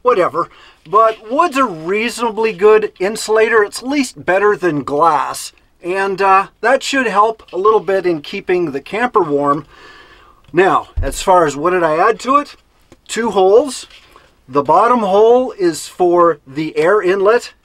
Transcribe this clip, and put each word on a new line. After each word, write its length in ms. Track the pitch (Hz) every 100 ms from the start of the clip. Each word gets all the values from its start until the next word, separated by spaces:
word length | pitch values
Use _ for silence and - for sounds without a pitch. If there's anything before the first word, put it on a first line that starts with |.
whatever. 480 | 247 220 160 156 165 - - _ -
But 420 | 202 220 220 220
wood's 280 | 277 349 269
a 60 |
reasonably 920 | 254 160 160 208 233 226 240 208 220
good 400 | 175 208 214 214 -
insulator. 640 | 185 220 - 220 226 226
It's 200 | - -
at 60 | 247
least 360 | 294 254 151
better 320 | 135 190 208 202
than 260 | 175 147
glass. 680 | 127 143 165 147 131 135 - _ _ _
And, 400 | 170 190 196 185
uh, 260 | 196 190 196 -
that 200 | 220 269
should 240 | - 269 240
help 360 | 190 220 220 -
a 60 | 175
little 220 | 208 220
bit 260 | 170 196 175
in 160 | 160
keeping 500 | 143 196 - 180 165
the 80 | 135
camper 420 | - 202 247 214
warm. 440 | 160 143 143 147 - - - - - - _ _ _
Now, 360 | 156 185 135 - -
as 180 | 143 -
far 260 | - 180 160
as 80 |
what 160 | 139 165
did 120 | 185
I 140 | 165 156
add 200 | 202 208
to 160 | 240 285
it? 200 | 285 - _ _ _ _ -
Two 240 | 214 233
holes. 560 | 196 190 220 294 247 - - _ - _ _ -
The 140 | 139
bottom 380 | 135 165 226 247
hole 520 | 202 202 220 247 254
is 340 | - 180 151 -
for 540 | - 180 175 170 151 135
the 300 | 135 156 151
air 240 | 160 208
inlet, 500 | 180 196 190 240 - _